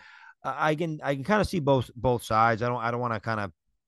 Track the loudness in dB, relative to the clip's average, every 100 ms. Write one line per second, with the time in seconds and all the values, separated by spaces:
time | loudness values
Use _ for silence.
0 | -12 -20 -20 _ -8 -2 0 0 -2 -4
1 | -4 -4 0 0 2 0 2 2 2 -2
2 | 0 0 0 4 4 4 -2 -2 -4 -4
3 | -4 -4 -4 -4 -4 _ _ _